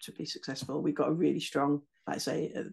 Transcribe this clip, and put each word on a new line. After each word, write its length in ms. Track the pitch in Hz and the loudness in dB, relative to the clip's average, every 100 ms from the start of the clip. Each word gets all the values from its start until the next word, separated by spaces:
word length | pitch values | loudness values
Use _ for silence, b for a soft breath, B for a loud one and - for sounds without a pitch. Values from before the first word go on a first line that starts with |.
to 80 | - | -14
be 140 | - 156 | -8 -8
successful? 560 | - - 135 139 143 | -8 -6 -6 -4 -2
We've 120 | 147 | 0
got 160 | 147 131 | 2 2
a 40 | |
really 260 | 165 156 - | 4 4 2
strong, 420 | - 147 143 147 - _ - | 0 2 4 2 0 _ -6
like 100 | - | -4
I 20 | |
say, 340 | - - - - | -2 -2 -2 -4
uh, 80 | - | -6